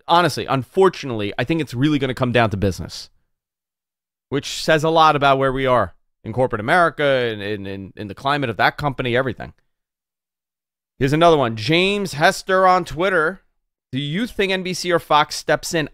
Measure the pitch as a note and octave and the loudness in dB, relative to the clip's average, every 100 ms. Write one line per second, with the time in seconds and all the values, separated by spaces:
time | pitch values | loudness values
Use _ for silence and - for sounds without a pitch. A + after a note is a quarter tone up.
0 | - E3+ E3+ B2 G2+ C3+ B2 F#3+ F#3+ - | 2 2 4 0 -4 -4 -2 2 2 2
1 | C#3 A2 G2+ - B2+ E3 D3 A#2+ D3 D3 | -8 -6 -4 -4 -4 -2 -4 -2 0 0
2 | C3 A#2+ B2 A#2+ A2+ G2+ G2 F2+ D#2+ - | -2 -2 0 2 2 2 -2 -2 -10 -14
3 | - _ _ _ _ _ _ _ _ _ | -18 _ _ _ _ _ _ _ _ _
4 | _ _ - C#3 - - - D#3+ D#3+ E3 | _ _ -8 -8 -6 -8 0 2 2 6
5 | D#3 D3 C#3 C3+ C3+ C3 C3 B2 F#2 - | 6 6 2 2 2 0 2 2 0 -6
6 | _ _ A2 A2 B2+ G#2+ A2+ F3+ E3 D3+ | _ _ -10 -2 -2 -2 0 2 2 2
7 | C#3+ C3+ A#2+ G#2+ G2+ G#2 G2 G2 F#2+ - | 0 2 0 -4 -6 -6 -8 -10 -12 -12
8 | G#2 F#2+ C#3 D3 C3 G2 C3 - D3 A#2+ | -12 -8 -4 -2 -2 0 0 0 -6 -4
9 | B2+ A#2 C3 - - - _ _ _ _ | -2 -2 -2 -6 -12 -18 _ _ _ _
10 | _ _ _ _ _ _ _ _ _ - | _ _ _ _ _ _ _ _ _ -4
11 | C3 D3+ E3+ D#3 A#2+ A2+ G#2+ E3 F#3+ G#3 | 0 4 6 6 2 -2 -2 0 0 -2
12 | F#3 C3+ F3 F#3 - F#3 F#3 F#3 F3 C3+ | -6 0 0 0 -2 2 4 4 0 -4
13 | F#3+ F3+ D#3 F#3+ _ _ _ _ _ C3 | 0 0 0 -4 _ _ _ _ _ -8
14 | D3 E3 A#3+ - G3 F#3+ F#3 E3+ F3+ E3 | -6 -6 -6 -4 -2 -2 -4 -6 -2 -2
15 | - D#3 D#3+ - - D3+ - E3+ D3 | 2 0 0 -4 -2 -2 -2 -4 -4